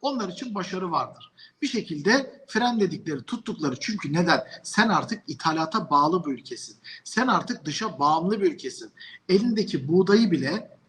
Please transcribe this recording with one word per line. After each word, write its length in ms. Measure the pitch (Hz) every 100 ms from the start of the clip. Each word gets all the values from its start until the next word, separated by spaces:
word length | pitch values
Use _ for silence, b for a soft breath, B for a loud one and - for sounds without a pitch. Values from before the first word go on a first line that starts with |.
onlar 280 | 269 262 196
için 260 | 175 254 196
başarı 360 | 175 185 185
vardır. 400 | 156 127 - - b b _
Bir 60 | 277
şekilde 760 | 226 - 151 160 262 262 - -
frenledikleri, 760 | 220 247 233 185 151 160 139
tuttukları. 520 | - 233 - 180 147 127
Çünkü 340 | - 208 143
neden? 300 | 160 165 143 B B
Sen 260 | - - 226
artık 340 | 160 - 208 -
ithalata 640 | 131 160 160 160 - 160
bağlı 360 | 143 151 180 156
bir 60 |
ülkesin. 440 | 123 - 117 - - B B
Sen 240 | - - 254
artık 380 | 185 - - 156
dışa 340 | 147 220 139
bağımlı 420 | 143 160 180 214
bir 100 | 185
ülkesin. 400 | 147 131 - 113 B B B -
Elindeki 580 | 190 240 214 185 147 135
buğdayı 440 | 180 180 214 220
bile 480 | 156 131 208 - -